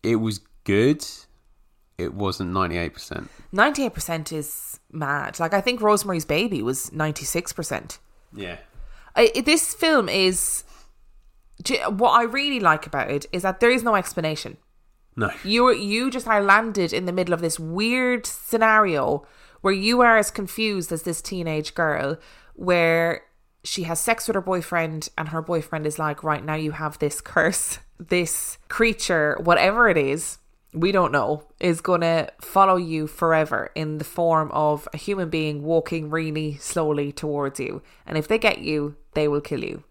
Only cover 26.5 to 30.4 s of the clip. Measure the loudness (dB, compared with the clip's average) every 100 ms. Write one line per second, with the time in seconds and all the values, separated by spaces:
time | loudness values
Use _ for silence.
26.5 | -4 -4 -4 -8 -2 -4 -4 -4 0 2
27.5 | 0 -4 -8 -14 _ -2 -2 0 -4 -8
28.5 | -12 _ 2 2 2 0 2 2 0 4
29.5 | 6 6 6 4 6 2 0 -4 -12